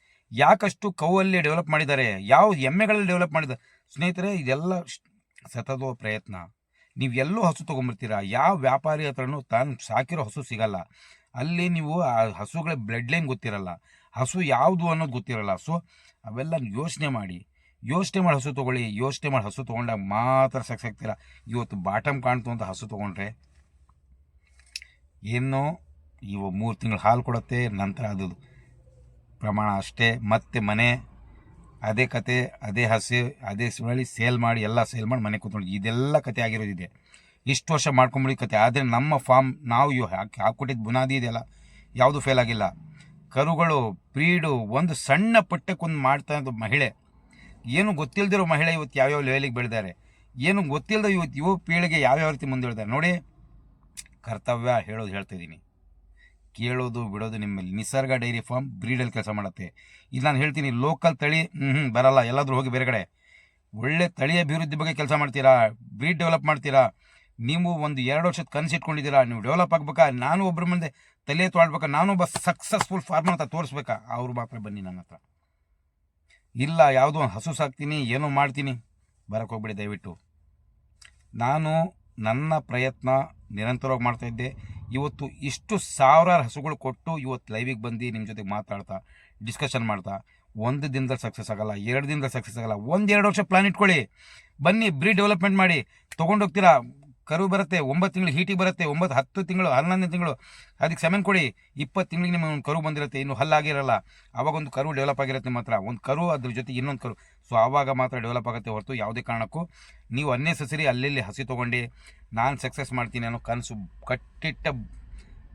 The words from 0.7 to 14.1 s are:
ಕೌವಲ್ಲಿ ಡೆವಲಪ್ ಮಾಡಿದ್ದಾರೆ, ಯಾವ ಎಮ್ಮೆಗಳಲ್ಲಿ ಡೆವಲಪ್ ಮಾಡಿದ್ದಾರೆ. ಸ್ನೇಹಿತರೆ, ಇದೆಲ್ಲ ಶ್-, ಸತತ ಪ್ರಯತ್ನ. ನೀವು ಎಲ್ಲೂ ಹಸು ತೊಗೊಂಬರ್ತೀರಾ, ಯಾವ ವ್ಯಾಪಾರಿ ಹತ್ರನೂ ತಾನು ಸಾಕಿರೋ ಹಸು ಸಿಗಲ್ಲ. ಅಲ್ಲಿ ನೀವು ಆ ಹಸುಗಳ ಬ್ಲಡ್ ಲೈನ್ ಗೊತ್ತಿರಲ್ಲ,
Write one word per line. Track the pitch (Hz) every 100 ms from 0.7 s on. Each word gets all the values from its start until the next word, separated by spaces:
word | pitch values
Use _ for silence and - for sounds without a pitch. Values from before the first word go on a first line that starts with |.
| - 208
ಕೌವಲ್ಲಿ | - 160 190 190 180
ಡೆವಲಪ್ | 147 165 151
ಮಾಡಿದ್ದಾರೆ, | 156 143 135 117 95 101
ಯಾವ | 143 208
ಎಮ್ಮೆಗಳಲ್ಲಿ | 156 131 180 214 208 185
ಡೆವಲಪ್ | 180 175
ಮಾಡಿದ್ದಾರೆ. | 156 143 120 _ _ _
ಸ್ನೇಹಿತರೆ, | 139 180 180 196 185
ಇದೆಲ್ಲ | 131 139 180 180
ಶ್-, | 165 - _ _ _ _ -
ಸತತ | 120 135 131 135
ಪ್ರಯತ್ನ. | 113 107 107 - 92 85 _ _ _ _ 123
ನೀವು | 131
ಎಲ್ಲೂ | 123 147 220
ಹಸು | 180 160 160
ತೊಗೊಂಬರ್ತೀರಾ, | 131 127 104 113 104
ಯಾವ | 98 120 165 180
ವ್ಯಾಪಾರಿ | 131 135 156 151 147
ಹತ್ರನೂ | 131 131 147
ತಾನು | - 113 139 120 -
ಸಾಕಿರೋ | 113 131 165
ಹಸು | 117 147
ಸಿಗಲ್ಲ. | 127 110 110 92 - _ - _ _ 120
ಅಲ್ಲಿ | 151 175 175
ನೀವು | 165 151 170
ಆ | 143 117 113
ಹಸುಗಳ | 95 104 165 160
ಬ್ಲಡ್ | 143 107 117 120
ಲೈನ್ | 165 143
ಗೊತ್ತಿರಲ್ಲ, | 127 113 101 92 85 _ _ _